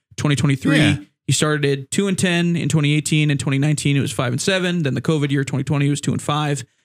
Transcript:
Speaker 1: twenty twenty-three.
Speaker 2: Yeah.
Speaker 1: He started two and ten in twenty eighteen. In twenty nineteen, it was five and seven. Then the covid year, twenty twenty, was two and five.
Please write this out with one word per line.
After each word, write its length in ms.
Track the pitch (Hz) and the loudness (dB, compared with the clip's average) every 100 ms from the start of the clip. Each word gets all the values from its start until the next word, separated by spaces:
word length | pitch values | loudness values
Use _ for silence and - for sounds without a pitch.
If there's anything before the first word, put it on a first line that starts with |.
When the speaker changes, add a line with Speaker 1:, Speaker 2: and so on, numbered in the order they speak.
| _ - | _ -4
Speaker 1:
twenty 180 | 151 135 | 0 2
twenty-three. 420 | 143 135 - 151 | 2 0 2 4
Speaker 2:
Yeah. 200 | 151 143 - _ - | 4 2 -4 _ -2
Speaker 1:
He 80 | |
started 560 | 139 156 151 143 139 135 | 0 0 2 0 -2 -2
two 180 | - 202 | -2 0
and 100 | 185 | 0
ten 380 | 190 170 175 170 | 0 0 0 0
in 140 | 151 | 0
twenty 240 | 156 147 | 0 2
eighteen. 380 | 151 - 156 151 | 0 0 0 2
In 60 | 139 | 0
twenty 200 | 147 135 | 0 0
nineteen, 360 | 147 147 147 139 | 0 0 0 0
it 40 | |
was 100 | 139 | 0
five 220 | - 123 | -2 -4
and 80 | 127 | -2
seven. 420 | - 190 180 175 | 0 0 0 0
Then 100 | 143 | -2
the 80 | 127 | -2
covid 300 | 127 156 143 | 0 0 0
year, 120 | 143 | -2
twenty 200 | 131 127 | -2 -4
twenty, 260 | 131 143 143 | -2 0 0
was 120 | 143 | 0
two 100 | - | -2
and 100 | - | -4
five. 420 | - 147 151 143 113 _ | -2 -2 -2 -4 -8 _